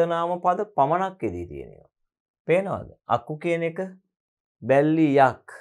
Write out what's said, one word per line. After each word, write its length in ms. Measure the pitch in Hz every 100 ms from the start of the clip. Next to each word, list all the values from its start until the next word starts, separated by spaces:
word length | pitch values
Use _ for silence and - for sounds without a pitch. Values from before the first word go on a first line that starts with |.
නාම 360 | 170 170 170 175
පද 320 | 180 180 208
පමණක් 500 | - 160 175 190 185
එදී 240 | 110 87 85
තියෙන 240 | 71 58
ඒවා. 220 | 50 _ _ _ _ _ _ -
පේනවද? 420 | 170 196 117 - -
අකු 340 | - 120 - 151
කියන 240 | 175 165
එක 160 | 165 170 185 185 _ _ _ _ _ _
බැල්ලියක් 920 | 110 135 151 160 156 139 131 110 - -